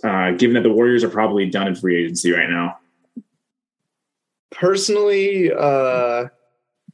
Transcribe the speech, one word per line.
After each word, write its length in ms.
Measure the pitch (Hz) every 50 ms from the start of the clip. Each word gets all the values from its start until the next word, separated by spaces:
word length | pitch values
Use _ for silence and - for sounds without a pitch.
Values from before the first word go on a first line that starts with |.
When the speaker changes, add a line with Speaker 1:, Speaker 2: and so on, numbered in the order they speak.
| -
Speaker 1:
uh, 280 | 110 98 95 92 92 87
given 200 | 87 123 120 120
that 100 | 120 117
the 100 | 113 107
Warriors 300 | 107 120 123 123 120 117
are 60 | 113
probably 400 | - 107 110 107 101 104 98 92
done 200 | 87 101 98 98
in 60 | 92
free 300 | 87 92 92 87 87 87
agency 280 | 82 85 82 - 87 87
right 180 | 85 - -
now? 280 | 85 85 87 87 85 - _ _ _ _ _ _ _ - - _ _ _ _ _ _ _ _ _ _ _ _ _ _ _ _ _ _ _ _ _ _ _ _ _
Speaker 2:
Personally, 1000 | - - 175 180 196 196 196 - 208 208 208 208 202 196 196 202 196 190 180 165
uh, 760 | - - 143 143 139 135 135 131 127 127 123 120 120 120 123 123 - _ _ _ _ _ _ _ _ _ _ -